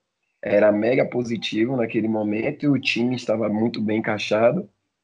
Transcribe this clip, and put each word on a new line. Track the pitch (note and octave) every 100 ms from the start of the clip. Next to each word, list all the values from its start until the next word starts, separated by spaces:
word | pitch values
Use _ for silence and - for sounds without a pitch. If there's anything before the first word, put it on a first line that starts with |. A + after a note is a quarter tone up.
| _ _ _ _
era | - G#2 G#2+
mega | G#2 A2+ C3+
positivo | - B2 A#2 A#2 - G#2+ A#2 C3+
naquele | A2+ A#2 A2
momento, | A2 G#2+ G#2+ A#2+ D3
e | D3
o | C3+
time | - A2+ A#2+ B2
estava | - A2 G#2+
muito | G#2 A#2 A#2
bem | G#2+ A2
encaixado. | A2+ G#2+ - G#2+ A#2 E3+ - _ _ _